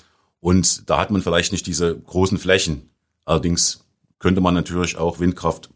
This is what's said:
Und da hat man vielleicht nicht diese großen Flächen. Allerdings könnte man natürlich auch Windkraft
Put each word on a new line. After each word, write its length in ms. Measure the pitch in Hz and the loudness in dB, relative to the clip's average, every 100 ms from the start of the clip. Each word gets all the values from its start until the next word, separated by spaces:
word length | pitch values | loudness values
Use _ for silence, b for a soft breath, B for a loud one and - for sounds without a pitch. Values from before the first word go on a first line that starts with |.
| b b b b | b b b b
Und 500 | 87 92 82 - - | 2 2 2 -2 -2
da 80 | 76 | 0
hat 140 | 87 | 0
man 100 | 101 | 0
vielleicht 300 | - 85 87 | 0 0 0
nicht 160 | 92 - | -4 -6
diese 260 | 82 85 | -2 -2
großen 440 | - - 90 95 90 | -4 -4 0 0 0
Flächen. 540 | 92 95 90 71 - _ _ _ - | 2 2 2 -6 -10 _ _ _ -2
Allerdings 560 | 80 85 85 - - _ _ _ _ | 0 0 0 0 -2 _ _ _ _
könnte 200 | 92 92 | 0 2
man 140 | 90 | 2
natürlich 440 | 87 82 87 87 - | 2 0 -2 -4 -2
auch 220 | 85 85 | -4 0
Windkraft 520 | 90 - 82 - - | -2 0 -2 -4 -8